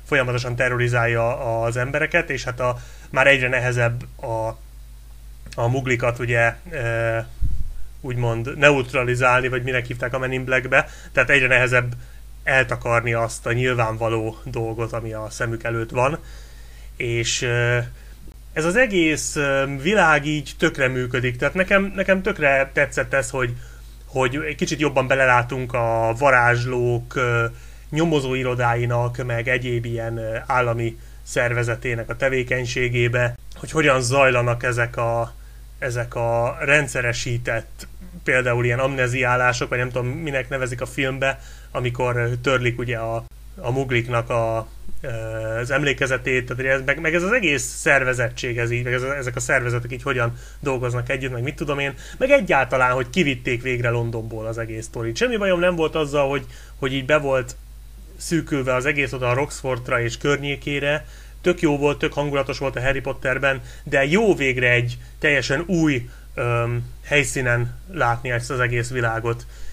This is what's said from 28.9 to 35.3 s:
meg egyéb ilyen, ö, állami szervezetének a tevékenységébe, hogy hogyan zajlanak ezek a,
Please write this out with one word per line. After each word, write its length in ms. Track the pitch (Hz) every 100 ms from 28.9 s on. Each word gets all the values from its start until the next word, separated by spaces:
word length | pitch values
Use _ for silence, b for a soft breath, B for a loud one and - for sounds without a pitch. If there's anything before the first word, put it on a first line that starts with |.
| 120 120 120
meg 240 | 123 117 120
egyéb 360 | 123 131 175
ilyen, 320 | 117 117 113 117
ö, 200 | 110 113 -
állami 520 | 127 120 117 117 113 B B
szervezetének 840 | - - 120 120 120 113 131 117 110
a 80 | 120
tevékenységébe, 1160 | 135 131 123 127 120 131 123 120 120 123 120 120 -
hogy 160 | - -
hogyan 320 | 156 151 131
zajlanak 600 | 120 139 135 123 120 120
ezek 340 | 127 120 117 123
a, 380 | 117 117 117